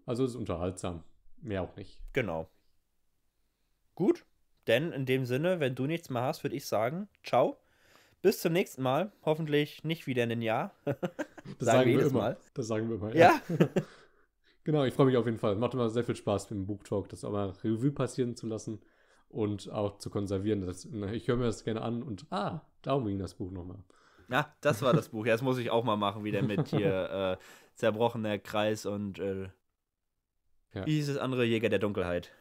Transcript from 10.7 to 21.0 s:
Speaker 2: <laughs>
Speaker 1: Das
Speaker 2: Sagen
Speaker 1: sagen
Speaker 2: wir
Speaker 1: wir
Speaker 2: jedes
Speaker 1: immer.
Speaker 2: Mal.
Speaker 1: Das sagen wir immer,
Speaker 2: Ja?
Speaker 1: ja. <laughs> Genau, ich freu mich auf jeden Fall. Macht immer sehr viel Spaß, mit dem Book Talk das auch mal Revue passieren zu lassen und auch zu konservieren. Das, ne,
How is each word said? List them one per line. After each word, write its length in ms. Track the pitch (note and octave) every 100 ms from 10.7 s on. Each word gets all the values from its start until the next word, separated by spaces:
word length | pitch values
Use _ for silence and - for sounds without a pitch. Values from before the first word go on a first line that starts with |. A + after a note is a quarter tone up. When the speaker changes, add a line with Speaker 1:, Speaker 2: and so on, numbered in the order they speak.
| -
Speaker 2:
<laughs> 0 | - C#3 F3+ - D4+ - - -
Speaker 1:
Das 80 | A#2
Speaker 2:
Sagen 100 | A#2+
Speaker 1:
sagen 20 |
Speaker 2:
wir 60 | B2+
Speaker 1:
wir 60 |
Speaker 2:
jedes 180 | A#2+ C#3
Speaker 1:
immer. 100 | B2+
Speaker 2:
Mal. 160 | G#2 - -
Speaker 1:
Das 120 | - A2
sagen 220 | A2 A2+
wir 80 | A2+
immer, 180 | G#2+
Speaker 2:
Ja? 260 | C3+ E3+ D#4 -
Speaker 1:
ja. 200 | E3 D3
<laughs> 920 | - - - - _ _ _ _ _
Genau, 180 | - D3+
ich 80 | C3
freu 100 | A#2
mich 120 | C3+ B2
auf 100 | A2+
jeden 120 | A2
Fall. 160 | A2+
Macht 200 | G2 A#2+
immer 140 | C3 A#2
sehr 140 | A#2
viel 140 | A#2 A2+
Spaß, 340 | - G2 -
mit 80 | G#2
dem 80 | F#2+
Book 160 | G#2
Talk 260 | - G#2 F#2
das 160 | -
auch 60 | -
mal 200 | G#2 G2+ F2+
Revue 300 | A2+ A2 C3+
passieren 420 | C#3+ B2+ - A#2+
zu 140 | A#2 A2+
lassen 340 | A2 - G#2+ _ _ _ _ _
und 420 | C#3+ G#2 G#2 -
auch 280 | - G#2 -
zu 120 | -
konservieren. 560 | A2 G2 G2 G2+ G#2 F2+
Das, 180 | F2 -
ne, 280 | A2